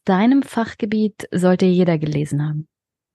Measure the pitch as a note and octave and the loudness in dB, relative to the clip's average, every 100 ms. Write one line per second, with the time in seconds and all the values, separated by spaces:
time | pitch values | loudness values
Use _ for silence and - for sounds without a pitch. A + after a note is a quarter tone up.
0 | - F#3 A3+ C#4 C4 - A3 - G#3+ G#3+ | 0 2 4 2 0 -4 -6 -6 -4 -2
1 | G#3+ - - F3+ F3+ F3+ F#3 F3+ F3+ D#3+ | -2 -4 -8 0 2 4 2 2 2 0
2 | D3+ D3 D3 C#3+ D3+ D3+ D#3 _ _ _ | -2 -4 -4 -4 -4 -6 -10 _ _ _
3 | _ | _